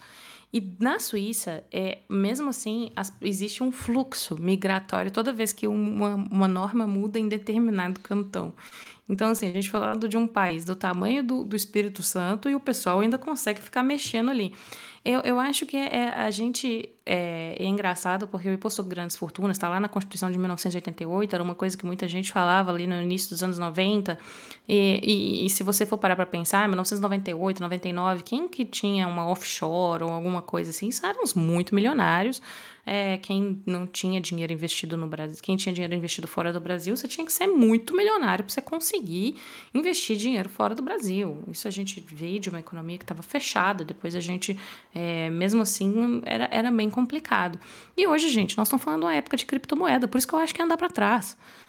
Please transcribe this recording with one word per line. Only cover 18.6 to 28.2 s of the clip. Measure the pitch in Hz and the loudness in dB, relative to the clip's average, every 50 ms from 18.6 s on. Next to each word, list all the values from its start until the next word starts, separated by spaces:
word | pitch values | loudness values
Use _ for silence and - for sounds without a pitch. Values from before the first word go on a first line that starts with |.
| 196 214 - | -2 -4 -4
sobre | - 190 185 180 | -4 -4 -6 -6
grandes | 175 175 170 - | -6 -6 -6 -6
fortunas | - 175 156 - - 190 202 185 | -6 -8 -8 -4 -2 0 0 0
tá | 196 185 | 0 0
lá | 175 175 | 0 0
na | 190 208 202 | 0 0 0
Constituição | - 196 196 - - 175 190 185 | -2 -4 -4 -4 -6 -4 -2 -2
de | 180 | 0
mil | 180 185 | 0 0
novecentos | 185 175 170 - 185 175 | -2 -2 -2 -2 -2 -2
e | |
oitenta | 175 - 180 160 - 170 | -2 -6 -6 -8 -6 -6
e | |
oito, | 160 175 196 214 202 190 | -2 0 0 0 0 0
era | 175 170 | -2 -2
uma | 180 175 | -2 -4
coisa | - 185 190 185 | -2 -2 -2 -2
que | 190 - | -2 -4
muita | 175 180 185 190 | -6 -4 -2 -4
gente | 170 175 185 196 190 | -4 -2 -4 -4 0
falava | - 196 175 175 180 196 190 185 | 2 2 4 6 6 6 4 4
ali | 175 175 175 | 0 0 0
no | 180 180 175 | 0 0 0
início | 175 175 180 190 - - | 0 0 0 0 -2 -4
dos | 170 170 185 | -4 -2 -2
anos | 185 180 175 | -2 -2 -2
noventa, | 175 170 160 180 185 196 214 208 196 185 165 - - - - - - - - - - | -4 -2 0 2 2 4 2 2 2 0 -4 -4 -6 -18 -18 -18 -18 -18 -20 -14 -2
e, | - 202 202 196 196 190 - - | 2 4 6 6 6 4 4 4
e, | - 214 196 202 196 196 - 185 | 2 2 2 2 0 0 0 0
e | 196 | 0
se | 196 - | 0 0
você | 190 196 196 - 208 | 0 0 2 2 2
for | 208 220 | 2 0
parar | 202 - 185 180 | 2 2 2 4
pra | 180 180 | 4 2
pensar, | 180 - 170 170 - - 196 214 202 | -2 0 -4 -2 2 2 4 4 4
mil | 185 | 2
novecentos | 185 185 - 208 202 | 2 0 -2 -2 0
e | 196 | 0
noventa | 190 196 196 196 190 | 0 0 0 -2 -2
e | 170 | -2
oito, | 160 185 190 190 190 | 0 0 0 0 0
noventa | 175 175 180 180 - 180 | -2 -4 -4 -4 -4 -2
e | |
nove, | 175 180 180 190 185 175 | -2 0 2 2 0 0